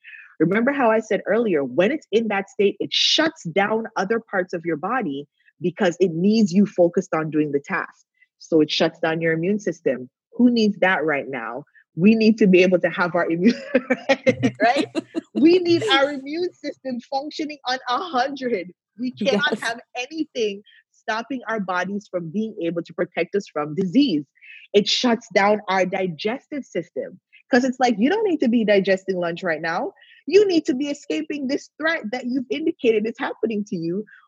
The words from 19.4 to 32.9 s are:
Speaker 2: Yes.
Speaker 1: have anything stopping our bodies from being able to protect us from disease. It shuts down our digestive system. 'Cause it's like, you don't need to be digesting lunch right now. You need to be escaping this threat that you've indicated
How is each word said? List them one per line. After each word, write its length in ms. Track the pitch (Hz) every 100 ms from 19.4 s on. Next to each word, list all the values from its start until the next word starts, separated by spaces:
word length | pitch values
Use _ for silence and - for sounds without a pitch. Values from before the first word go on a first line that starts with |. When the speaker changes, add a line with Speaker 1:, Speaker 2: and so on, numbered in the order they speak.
| 294
Speaker 2:
Yes. 80 | -
Speaker 1:
have 200 | 233 233 - 247
anything 680 | 254 320 302 262 214 202 - _ _
stopping 500 | _ - 220 233 269 220
our 120 | 226
bodies 480 | 185 180 180 202 -
from 200 | 180 165
being 240 | 175 220 -
able 200 | 170 170
to 100 | 160
protect 400 | 175 175 - -
us 120 | 202 -
from 220 | 151 151
disease. 500 | 156 190 196 285 151 147 _ - - -
It 160 | 202 202
shuts 400 | - 247 233 -
down 260 | 196 196 214 208
our 160 | 190 185
digestive 800 | 190 190 151 214 262 - 294
system. 560 | - 185 160 - 95 180 _ _ -
'Cause 140 | 254
it's 140 | 262 254
like, 140 | 247 202
you 100 | 254
don't 140 | 415 440
need 120 | 302
to 80 | 240
be 160 | 233
digesting 520 | 208 202 190 190 - 180
lunch 240 | 175 175
right 180 | 185 156
now. 300 | 165 175 294 - _ _ -
You 200 | 370 403
need 180 | 330 311
to 80 |
be 140 | 254 285
escaping 580 | 285 - 311 302 294 262
this 220 | 277 - -
threat 220 | 311 330 214
that 140 | 254 247
you've 200 | 269 254
indicated 560 | 277 320 - 240